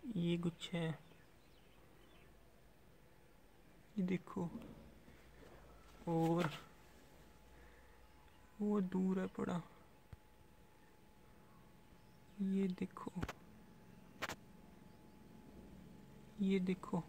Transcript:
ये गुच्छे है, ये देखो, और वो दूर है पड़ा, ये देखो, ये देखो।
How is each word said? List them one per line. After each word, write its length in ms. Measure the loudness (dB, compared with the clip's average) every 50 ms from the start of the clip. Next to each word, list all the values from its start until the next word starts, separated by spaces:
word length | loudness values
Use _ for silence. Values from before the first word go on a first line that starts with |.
| -6 -2 0 2
ये 200 | 4 4 4 4
गुच्छे 380 | 2 0 -2 -2 -8 -4 -2 0
है, 200 | 0 0 -2 -4 -8 -18 -20 -20 -20 -20 -20 -20 -20 -20 -20 -20 -20 -20 -20 -20 -20 -20 -20 -20 -20 -20 -20 -20 -20 -20 -20 -20 -20 -20 -20 -20 -20 -20 -20 -20 -20 -20 -20 -20 -20 -20 -20 -20 -20 -20 -20 -20 -20 -20 -20 -20 -20 -20 -20 -20 -20 -6 0
ये 100 | 2 2
देखो, 440 | 4 2 0 0 -4 -4 -2 -2 -2 -2 -6 -10 -10 -14 -14 -16 -18 -18 -18 -20 -20 -20 -20 -20 -20 -20 -20 -18 -18 -18 -18 -18 -18 -20 -20 -20 -20 -18 -8 -2 2
और 420 | 4 6 6 6 6 6 4 2 0 -4 -12 -14 -20 -20 -20 -20 -20 -20 -20 -20 -20 -20 -20 -20 -20 -20 -20 -20 -20 -20 -20 -20 -20 -20 -20 -20 -20 -20 -20 -20 -20 -20 -20 -20 -20 -20 -20 -20 -4 0
वो 200 | 2 4 6 4 4
दूर 360 | 4 4 4 4 4 4 4
है 60 | 2 -2
पड़ा, 240 | -2 -2 -2 0 0 0 -2 -4 -14 -20 -20 -20 -20 -20 -16 -16 -16 -16 -16 -20 -20 -20 -20 -20 -20 -20 -20 -20 -20 -20 -20 -20 -20 -20 -20 -20 -20 -20 -20 -20 -20 -20 -20 -20 -20 -20 -20 -20 -20 -20 -20 -20 -20 -20 -20 -20 -20 -20 -20 -20 -4 0
ये 260 | 2 4 6 6 6 6
देखो, 420 | 4 2 -2 -4 -4 -6 -8 -6 -2 -2 -2 -2 -4 -10 -12 -18 -18 -18 -18 -18 -20 -20 -18 -18 -18 -18 -18 -18 -8 -8 -6 -6 -6 -8 -10 -18 -18 -18 -18 -18 -18 -18 -18 -18 -18 -18 -18 -18 -18 -18 -18 -18 -18 -16 -16 -16 -16 -16 -16 -16 -16 -16 -16 -16 -16 -18 -18 -18 -18 -18 -18 -16 -2 2
ये 180 | 6 6 8 8
देखो। 400 | 6 6 4 2 0 0 0 0 0